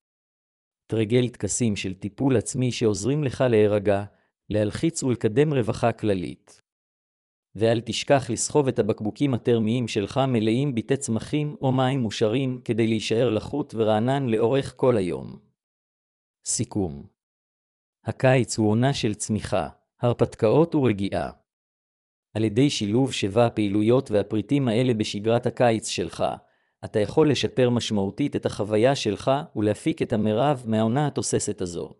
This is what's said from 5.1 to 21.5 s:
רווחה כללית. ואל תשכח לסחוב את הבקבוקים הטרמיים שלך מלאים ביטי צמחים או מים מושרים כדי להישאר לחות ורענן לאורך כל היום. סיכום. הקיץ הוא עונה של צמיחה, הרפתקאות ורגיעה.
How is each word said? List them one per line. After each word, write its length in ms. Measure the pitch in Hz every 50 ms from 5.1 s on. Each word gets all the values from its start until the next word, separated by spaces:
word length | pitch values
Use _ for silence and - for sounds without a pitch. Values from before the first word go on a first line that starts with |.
| 120 - - 113 107 127 147 156 147
רווחה 380 | 135 113 98 110 - - 117 110
כללית. 720 | - - 107 101 95 85 - - - _ - - _ _ _ _ _ _ _ _ _ _ _ _ _ _ _ _ _ _ _ -
ואל 260 | 98 107 110 117 113
תשכח 500 | 117 - 107 - - - 143 139 131 -
לסחוב 380 | 113 - - - - 147 147 131
את 100 | - -
הבקבוקים 560 | 110 101 - - 110 104 - - 143 143 131
הטרמיים 540 | 110 - - 120 113 110 107 113 131 123 107
שלך 320 | - 113 101 95 - 131 131 135
מלאים 460 | 127 113 104 110 110 123 139 147 127
ביטי 220 | 113 107 - 139
צמחים 600 | 131 - - 113 110 - - - 151 147 147 147 -
או 120 | - 131 127
מים 280 | 131 131 127 131 139
מושרים 600 | 123 110 107 - 120 107 110 131 139 127 127 123 -
כדי 220 | - 123 107 117
להישאר 440 | 113 113 110 104 - 113 113 131 120
לחות 440 | 110 107 - - - 143 147 - -
ורענן 500 | 107 113 104 107 107 110 127 135 139 139
לאורך 480 | 123 110 107 117 113 135 135 135 131 -
כל 200 | - - 131 123
היום. 420 | 107 95 87 78 65 65 55 62 - - _ _ _ _ _ _ _ _ _ _ _ _ _ _ _ _ _ _ _ _
סיכום. 640 | - - - 123 - - 107 98 87 69 71 - - _ _ _ _ _ _ _ _ _ _ _ _ _ _ _ _ _ _ _
הקיץ 540 | - 113 - - 131 131 135 117 - - -
הוא 120 | 110 107
עונה 240 | 107 113 123 139 139
של 200 | - - 117 104
צמיחה, 540 | - - - 110 101 - - - 95 80 69 - _ _ _ _ _
הרפתקאות 760 | - 123 117 - 120 - - - - 110 110 139 165 165 -
ורגיעה. 560 | 156 131 123 107 95 101 95 98 90 78 64 62 - _ _